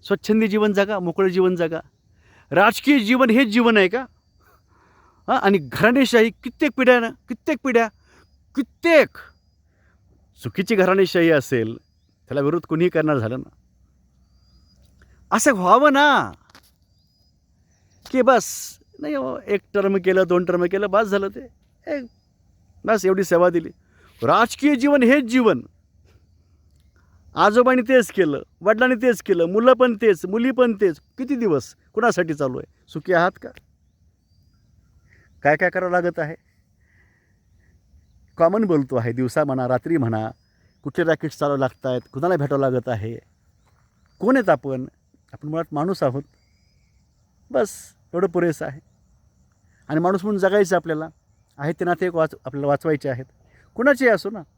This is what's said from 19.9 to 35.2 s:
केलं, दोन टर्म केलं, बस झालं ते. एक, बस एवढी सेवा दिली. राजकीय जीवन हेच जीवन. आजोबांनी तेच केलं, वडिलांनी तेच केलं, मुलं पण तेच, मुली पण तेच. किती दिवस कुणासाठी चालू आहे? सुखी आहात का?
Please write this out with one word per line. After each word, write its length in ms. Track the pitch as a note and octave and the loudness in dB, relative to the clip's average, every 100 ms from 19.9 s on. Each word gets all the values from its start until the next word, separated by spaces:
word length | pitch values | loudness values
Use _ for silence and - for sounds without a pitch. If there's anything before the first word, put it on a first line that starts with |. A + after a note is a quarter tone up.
| G3 | 0
केलं, 280 | F#3 F#3 F#3 | 2 2 4
दोन 160 | F3+ | 2
टर्म 200 | F3+ F3 | 0 -2
केलं, 260 | F3 F#3+ G#3 | 0 -2 0
बस 140 | G3 | 0
झालं 240 | A3+ G3+ G3 | 0 -2 -4
ते. 160 | G#3+ C4 _ _ _ - | -10 -20 _ _ _ -10
एक, 180 | D4 A#3+ _ _ _ _ _ _ _ | -8 -10 _ _ _ _ _ _ _
बस 220 | - A3 F#3 | -2 0 0
एवढी 180 | F#3+ | 0
सेवा 260 | F#3 E3+ F3+ | 0 2 2
दिली. 180 | E3+ D#3+ - _ _ _ _ | 0 -6 -18 _ _ _ _
राजकीय 520 | A#2 F3 A#3 - C#4+ | 0 2 0 0 0
जीवन 280 | C#4+ C#4 C#4+ | 0 2 4
हेच 220 | A#3+ C#4+ | 4 4
जीवन. 360 | A#3+ B3 A3+ C#3+ G#2 _ _ _ _ _ _ _ _ _ _ _ _ _ _ _ _ | 2 2 2 0 -4 _ _ _ _ _ _ _ _ _ _ _ _ _ _ _ _
आजोबांनी 480 | - F#3 G#3+ B3 B3+ | 0 2 4 4 2
तेच 280 | A3+ B3+ A3+ | 4 2 2
केलं, 320 | - E3 C#3 - _ | 0 0 0 -8 _
वडिलांनी 340 | F3+ G#3+ B3+ B3 | -2 0 2 2
तेच 200 | B3 A3 | 0 0
केलं, 220 | - F3+ | -2 -2
मुलं 280 | E3+ G3 A#3+ | 0 2 2
पण 240 | B3 B3+ G#3+ | 4 2 2
तेच, 240 | A3+ F#3 F3+ | 0 0 -2
मुली 240 | G#3 A#3+ | -4 -2
पण 240 | A#3+ B3 G3+ | 0 0 0
तेच. 200 | G3+ D#3 _ _ | -2 -2 _ _
किती 180 | C4 C4+ | -8 -4
दिवस 380 | A3+ D3 - - _ | -2 -2 -4 -20 _
कुणासाठी 420 | - A3+ F#3 E3 | -2 -2 0 -4
चालू 240 | D3+ C#3 B2+ | -4 -6 -6
आहे? 140 | - _ _ | -14 _ _
सुखी 240 | D#3+ E3 | -16 -2
आहात 180 | F3 F3 - | 0 0 -4
का? 60 | - - _ _ _ _ _ _ _ _ _ _ _ _ _ _ _ _ | -20 -20 _ _ _ _ _ _ _ _ _ _ _ _ _ _ _ _